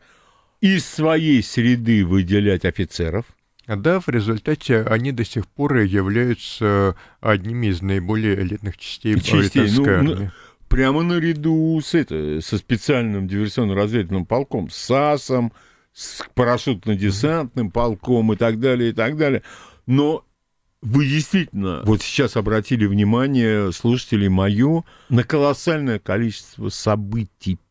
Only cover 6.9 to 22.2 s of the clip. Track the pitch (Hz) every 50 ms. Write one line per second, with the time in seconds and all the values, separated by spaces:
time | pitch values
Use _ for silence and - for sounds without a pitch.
6.9 | 90 - - - _ _ - 113 107 98 90 110 117 123 117 101 92 82 95 95
7.9 | 95 98 87 92 110 110 110 107 98 98 95 90 101 104 107 98 - - - -
8.9 | - - - 110 107 - - - - 101 101 95 - - 107 104 104 131 143 -
9.9 | 95 90 90 156 - 92 101 98 - - - - _ _ - - - 131 131 135
10.9 | 139 156 170 175 175 170 160 170 165 151 147 160 160 160 160 160 165 156 147 -
11.9 | - 165 135 - 80 78 76 76 76 78 80 - 113 95 - - - 104 - -
12.9 | 139 123 117 110 104 98 95 92 98 101 107 104 - 131 120 101 95 98 104 104
13.9 | 117 117 95 85 95 92 85 - 113 127 139 - - 120 82 - - - - -
14.9 | 123 135 147 151 147 135 - - 131 123 120 113 - - _ _ _ _ _ _
15.9 | _ - - - - - - - _ 127 123 120 123 117 - 143 120 90 - 113
16.9 | 104 92 101 101 92 104 127 151 160 165 147 123 - - 113 92 - 120 120 120
17.9 | 107 98 - 123 123 117 110 110 104 92 117 117 113 110 123 131 127 123 120 117
18.9 | 107 113 110 120 156 151 156 143 131 113 - - - - - - - _ _ -
19.9 | 127 143 147 151 160 - - _ _ _ _ _ _ _ _ _ _ _ - 104
20.9 | 113 139 147 131 143 156 147 - - 190 160 - - 98 98 92 82 67 - 104
21.9 | 110 98 - - - -